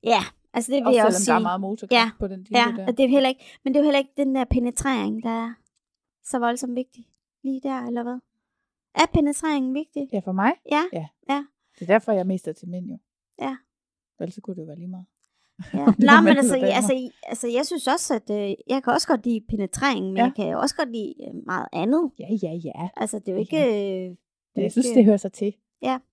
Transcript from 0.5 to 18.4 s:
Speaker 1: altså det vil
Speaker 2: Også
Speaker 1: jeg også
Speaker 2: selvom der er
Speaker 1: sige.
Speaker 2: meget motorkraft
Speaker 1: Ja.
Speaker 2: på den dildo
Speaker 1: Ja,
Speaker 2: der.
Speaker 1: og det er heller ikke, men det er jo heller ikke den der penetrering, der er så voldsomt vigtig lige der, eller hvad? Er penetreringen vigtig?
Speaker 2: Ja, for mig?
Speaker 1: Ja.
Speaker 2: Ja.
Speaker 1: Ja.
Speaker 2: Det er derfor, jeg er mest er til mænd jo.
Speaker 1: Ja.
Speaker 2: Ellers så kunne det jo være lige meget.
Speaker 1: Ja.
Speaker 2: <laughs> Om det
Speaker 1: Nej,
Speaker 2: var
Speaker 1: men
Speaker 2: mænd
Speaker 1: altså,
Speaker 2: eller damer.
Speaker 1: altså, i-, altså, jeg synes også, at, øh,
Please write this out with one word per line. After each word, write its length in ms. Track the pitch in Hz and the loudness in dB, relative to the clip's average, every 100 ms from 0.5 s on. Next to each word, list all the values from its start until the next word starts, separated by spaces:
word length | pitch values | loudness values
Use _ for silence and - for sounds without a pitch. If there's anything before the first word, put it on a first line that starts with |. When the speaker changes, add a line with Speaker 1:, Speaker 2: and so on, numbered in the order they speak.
Speaker 1:
altså 200 | - 233 | -6 -2
det 40 | 277 | 0
vil 60 | 240 | 4
Speaker 2:
Også 100 | 247 | 6
Speaker 1:
jeg 80 | 214 | 6
også 180 | 185 | 4
Speaker 2:
selvom 100 | 202 | 2
der 20 | - | 2
er 20 | |
Speaker 1:
sige. 20 | |
Speaker 2:
meget 180 | - 180 | 2 -2
motorkraft 320 | 196 214 208 | -4 -8 0
Speaker 1:
Ja. 180 | 240 226 - | 2 2 -2
Speaker 2:
på 80 | 202 | -8
den 160 | 190 | -8
dildo 140 | 185 247 | -2 2
Speaker 1:
Ja, 140 | 240 233 | 2 0
Speaker 2:
der. 100 | 190 | -4
Speaker 1:
og 100 | 233 | 2
det 80 | |
er 40 | 269 | 4
heller 200 | 277 262 | 4 2
ikke, 160 | 262 - - | -2 -12 -10
men 80 | 277 | -2
det 40 | 285 | 2
er 40 | |
jo 20 | |
heller 140 | 294 277 | 4 2
ikke 140 | 269 - | 0 -2
den 180 | 277 | -2
der 100 | 262 | 0
penetrering, 760 | 240 254 240 240 277 254 202 220 | 0 0 0 -4 -4 -2 -2 -4
der 80 | 226 226 226 | -6 -6 -6
er 60 | 233 _ _ _ _ _ _ | -12 _ _ _ _ _ _
så 140 | - 262 | -8 -2
voldsomt 360 | 240 247 254 | -2 -2 -4
vigtig 340 | 240 254 _ 233 _ _ _ | -6 -8 _ -20 _ _ _
lige 180 | 269 269 | -6 -6
der, 220 | 269 262 | -4 -6
eller 200 | 240 240 | -6 -6
hvad? 160 | 240 254 _ _ _ _ _ _ _ | -6 -10 _ _ _ _ _ _ _
Er 120 | - 330 | 0 2
penetreringen 600 | 349 285 285 320 285 254 | 4 0 0 -2 -2 -2
vigtig? 340 | 269 311 - 269 | -4 -6 -8 -6
Speaker 2:
Ja, 60 | 202 | -6
for 140 | 185 | -4
mig? 200 | 190 214 349 - | 0 0 0 -2
Speaker 1:
Ja. 100 | 294 349 | -2 -2
Speaker 2:
Ja. 140 | 165 156 _ _ | -6 -10 _ _
Speaker 1:
Ja. 160 | 277 285 _ _ _ | -6 -6 _ _ _
Speaker 2:
Det 40 | |
er 40 | 175 | 0
derfor, 260 | 208 214 | 2 2
jeg 80 | 208 | -2
er 40 | |
mest 240 | 185 185 - | 0 -4 -6
er 40 | |
til 160 | 156 180 | -12 -12
mænd 180 | 180 180 | -12 -10
jo. 80 | - _ _ _ - | -14 _ _ _ -12
Speaker 1:
Ja. 180 | 269 262 _ _ _ _ _ _ | -10 -10 _ _ _ _ _ _
Speaker 2:
Ellers 140 | 170 | -12
så 60 | 180 | -12
kunne 160 | 196 180 | -14 -12
det 40 | |
jo 40 | 160 | -14
være 100 | 156 | -14
lige 120 | 175 | -14
meget. 180 | 185 185 _ _ _ _ _ 180 | -14 -18 _ _ _ _ _ -8
Speaker 1:
Ja. 100 | - | 0
Speaker 2:
<laughs> 20 | 277 | 2
Om 80 | |
det 100 | 208 | 6
Speaker 1:
Nej, 100 | 262 | 8
Speaker 2:
var 60 | 294 | 8
Speaker 1:
men 40 | |
Speaker 2:
mænd 140 | 320 277 | 8 6
Speaker 1:
altså, 160 | 254 | 6
Speaker 2:
eller 120 | 254 277 | 4 2
damer. 100 | - | 2
Speaker 1:
altså, 160 | 214 | 2
i-, 160 | 262 254 _ | 0 -2 _
altså, 260 | - 226 240 | -12 -8 -2
jeg 180 | 240 285 | -2 -2
synes 200 | 339 254 | -2 -2
også, 260 | 311 - | -2 0
at, 160 | 240 - | -4 -2
øh, 240 | 208 | -4